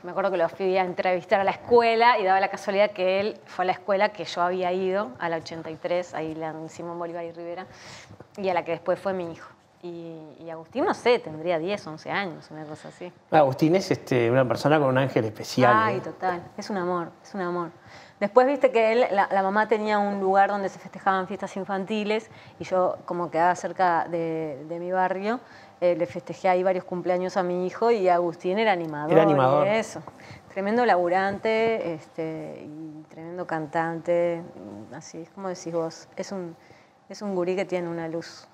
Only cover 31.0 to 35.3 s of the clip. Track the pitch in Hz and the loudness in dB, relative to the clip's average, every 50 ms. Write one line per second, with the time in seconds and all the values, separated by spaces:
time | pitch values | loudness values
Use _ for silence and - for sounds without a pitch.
31 | 180 175 175 190 190 196 202 196 - 220 220 220 226 226 226 214 - 170 165 151 | 4 2 2 2 2 0 -2 -2 -2 0 2 2 2 2 0 0 -2 -4 -6 -6
32 | - - - - 160 160 160 156 156 156 151 - - 151 151 156 160 156 151 156 | -10 -14 -8 -6 -6 -6 -6 -8 -10 -12 -12 -14 -14 -14 -14 -14 -14 -14 -14 -16
33 | 156 _ - 160 160 170 175 180 175 170 165 160 156 147 151 170 165 165 165 165 | -18 _ -18 -16 -14 -12 -8 -8 -6 -4 -4 -4 -4 -2 -2 -2 -2 -2 -4 -4
34 | 160 - 175 175 175 175 170 165 175 - - - 185 - 101 104 110 - 120 151 | -2 0 2 2 2 2 0 -4 -8 -14 -16 -16 -16 -14 -14 -14 -16 -16 -16 -16
35 | 160 - - 165 165 - | -16 -16 -16 -16 -16 -16